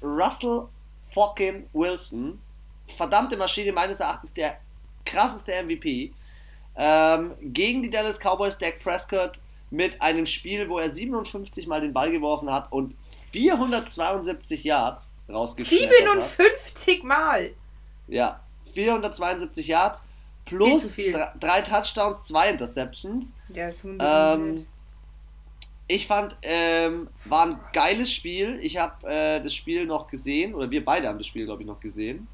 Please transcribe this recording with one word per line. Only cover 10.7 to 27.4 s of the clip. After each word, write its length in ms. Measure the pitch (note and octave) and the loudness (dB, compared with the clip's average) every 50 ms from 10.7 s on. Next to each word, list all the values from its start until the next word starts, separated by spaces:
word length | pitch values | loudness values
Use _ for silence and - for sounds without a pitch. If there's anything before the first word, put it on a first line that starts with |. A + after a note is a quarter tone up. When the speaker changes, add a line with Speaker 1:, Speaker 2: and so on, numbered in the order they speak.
| F3+ E3 | -2 -2
Speaker 1:
er 100 | D#3+ D#3 | -2 -2
siebenundfünfzig 800 | C#3+ E3+ A#3 C4+ B3 A3 G3+ - - G3 G3 - - F#3 E3 | -4 -4 -6 -4 -4 -4 -6 -6 -10 -12 -12 -12 -12 -10 -6
Mal 140 | E3 D3+ D#3 | -4 -4 -2
den 120 | D3+ D3 | -2 -2
Ball 200 | B2+ C3 D3 E3 | 0 0 0 2
geworfen 400 | E3 D#3+ D3 D3 D3+ - D3 C#3 | 0 0 0 0 0 -2 -2 -2
hat 180 | C3+ C#3 C#3 - | -2 -2 -2 -4
und 240 | C#3 C3+ C3+ C3 - - - - - - - - | -4 -4 -4 -4 -8 -12 -14 -14 -14 -14 -14 -8
vierhundertzweiundsiebzig 1300 | - G#3 C4 F#4+ F4 A#3 B3+ B3 A#3+ A3 A3+ - - E3+ E3 F3+ G3 F#3+ E3+ F3+ F3 - - - D#3+ D3+ | -2 2 4 4 4 4 2 0 0 -2 -2 -4 -4 -2 0 0 0 -2 -2 -4 -6 -6 -6 -8 -8 -4
Yards 500 | - D#3 D3 C3+ A2+ B2 - - - - - - - - | 0 2 2 4 2 2 -2 -6 -12 -16 -18 -20 -14 -8
rausgeschmettert 600 | G#2 A2 A#2+ A#2 - - - - E4 G4+ C#5 - | -4 -4 -4 -4 -4 -6 0 4 4 4 8 10
hat. 80 | B4 A#4+ | 10 10
Speaker 2:
Siebenundfünfzig 1040 | G4 G#4 G4+ F#4+ F#4 - - - F4+ G#4+ - - - - - - - F#4 F4+ F4+ | 10 8 4 2 0 0 4 6 6 6 6 4 -6 -10 -10 0 2 2 2 2
Mal? 480 | B3+ B3+ C#4 D#4 D#4+ D4+ B3+ F#3 F3 - - - - - - - - - - - - | 2 2 2 2 4 4 2 0 0 -4 -8 -14 -20 -20 -20 -20 -20 -20 -20 -20 -12
Speaker 1:
Ja, 340 | - - A#2+ A#2+ G2+ - - - - - - - - | -4 0 0 0 0 -2 -6 -14 -20 -20 -18 -16 -8
vierhundertzweiundsiebzig 920 | - F#3+ G#3 A3+ A#3 A3 G#3 G#3 G#3 - F3+ F3+ F#3 F3 D#3+ D3+ - E3 D3+ | -4 -2 2 2 2 2 0 -4 -4 -4 -2 -2 -2 -4 -6 -8 -8 -8 -2
Yards 380 | D#3 D#3+ E3 F#3+ G#3 G#3 - - - - - - - - - - | 2 2 4 4 2 0 -6 -14 -18 -20 -20 -20 -20 -20 -18 -12
Speaker 2:
Viel 120 | - F3+ F#3 | -4 2 4
Speaker 1:
plus 240 | G#3 B3 D4 D#4 | 6 6 6 6
Speaker 2:
zu 60 | - G#3 | 4 0
viel. 220 | - G#3+ G3 F#3+ | -4 -2 -2 0
Speaker 1:
dr-, 220 | F3 D#3 D#3 - - - | 0 0 -2 -4 -6 -4
drei 220 | D#3+ D#3+ F3+ G#3 | 0 2 2 2
Touchdowns, 600 | G3+ - G#3+ G#3+ G#3 - - A3 G3+ G#3 - - | 2 2 0 0 0 0 0 0 0 0 -2 -4
zwei 280 | - - D#3 D#3+ F3+ G#3 | -6 0 2 4 4 4
Interceptions. 840 | F3 C3 A#2+ A#2 - C3+ B2+ B2+ - - - F#3+ A3+ C4 B3+ - - - - - | 2 0 -4 -6 -6 -6 -6 -6 -8 -12 -10 -6 -6 -6 -6 -8 -12 -16 -18 -14
Speaker 2:
Ja, 180 | - F3+ E3+ | -10 -8 -8
das 160 | E3+ E3+ - | -8 -8 -10
wundert 560 | - G3 F#3+ F#3+ C#3+ D3+ D#3 D#3 D#3 D#3 D#3+ D#3+ | -12 -10 -4 0 2 4 6 6 6 6 4 2
mich 80 | D#3+ | 0
Speaker 1:
Ähm, 80 | D#3+ D#3+ | -2 -4
Speaker 2:
nicht. 120 | - - - - - - - - - - - - - - - - - - - - - - - - - - - | -6 -10 -14 -20 -20 -20 -20 -20 -20 -20 -20 -20 -20 -20 -20 -20 -20 -20 -20 -18 -18 -18 -18 -18 -12 -4 -2
Speaker 1:
ich 180 | F3+ G3+ - | -2 0 0
fand, 300 | - G#3 G3+ G#3 G3+ - - | 2 0 0 0 -2 -6 -8
ähm, 680 | - D3+ E3 E3+ E3 E3 E3 E3 E3 E3 E3 E3+ D#3+ - - - - | -4 -2 0 2 2 2 4 2 2 2 0 -4 -8 -10 -14 -14 -4
war 220 | - D3 D#3+ | 2 4 4